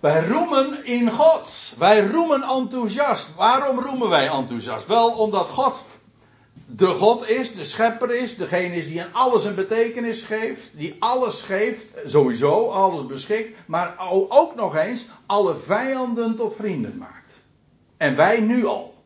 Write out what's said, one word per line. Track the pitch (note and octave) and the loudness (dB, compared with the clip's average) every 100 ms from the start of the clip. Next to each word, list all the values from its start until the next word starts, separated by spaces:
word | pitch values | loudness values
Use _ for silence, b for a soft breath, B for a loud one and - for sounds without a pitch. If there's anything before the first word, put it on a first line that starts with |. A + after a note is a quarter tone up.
Wij | D3 D#3+ E3+ | 4 2 2
roemen | C#4+ E4+ C#4 C4+ - | 0 2 0 0 -4
in | - A#3+ A#3 | -4 0 0
God. | - D#4+ D#4+ - - - - | 4 4 4 -2 -14 -14 2
Wij | F3 G#3+ G3 | 4 6 4
roemen | D4+ E4+ C#4 | 0 0 0
enthousiast. | C4 C4 B3 B3+ A3 G3+ C#4+ A3+ - | 0 -2 -2 -4 -6 0 0 0 -6
Waarom | - G#3+ C4 C#4 B3+ | 0 2 4 0 -2
roemen | C4 C4 A3+ | -4 -4 2
wij | D#3+ C3 | 2 2
enthousiast? | C3+ A#2+ A#2+ G#2+ G#2+ G#2+ | -2 -4 -8 -8 -10 0
Wel, | A3+ A3+ | 4 4
omdat | A3+ G#3+ G3+ - | 2 0 0 -2
God | - C4+ - - - _ _ b b b - - | 0 0 -2 -18 -20 _ _ b b b -20 -20
de | - F#3 | 0 2
God | - G3+ A#3 A3+ | 4 4 2 0
is, | B3 B3 | -2 -2
de | F#3+ | -8
schepper | C#3+ - A3+ A3+ B3 | -12 0 0 0 -4
is, | A#3+ B3 - | -2 -4 -6
degene | F3+ F3+ F3+ | -4 -2 -2
is | F3 D3 | -6 -6
die | E3 | -8
aan | F3 | -6
alles | A3+ B3+ A3+ | 0 4 4
een | G#3 | 0
betekenis | F#3 F#3+ A3 A#3 A#3 A#3 A3 | -4 -2 0 0 -2 -6 -6
geeft, | - G#3+ A3 - - D3+ | -6 -6 -6 -8 -16 -10
die | D#3+ - | -10 -4
alles | A3+ B3+ A#3+ - | -2 0 -2 -4
geeft, | - F#3+ A3+ A3 - - | -4 -2 -2 -4 -14 -16
sowieso, | B2 D3 C3 A#2 C#3+ F3+ A#3 | 2 4 4 2 2 2 2
alles | F#3+ F#3+ E3+ B2+ | 2 2 2 -8
beschikt, | C3+ - G#3+ A3 - - | -10 -4 -4 -4 -12 -6
maar | E3 F3 - | -4 -4 -6
o-, | F#3 F#3+ F#3+ | -2 0 4
ook | C4+ - | 4 4
nog | A#3 G3 D#3 | 0 -2 0
eens | F3+ B3 - B _ | -2 -4 -10 B _
alle | G3+ F#3+ D3 | 0 2 0
vijanden | - G#3 C4 C4 B3+ A#3 A3+ A3 | -2 -2 0 -4 -4 -2 -2 -2
tot | A3+ | -4
vrienden | - G#3 D#3+ G#2+ - | -4 -6 -4 -6 -10
maakt. | - - _ - _ _ _ _ _ _ | -16 -20 _ -20 _ _ _ _ _ _
En | D3+ C3 | -2 4
wij | F3 A#3 | 4 4
nu | A3 B3 E3+ | 2 0 0
al. | G#2 - - | -4 -8 -20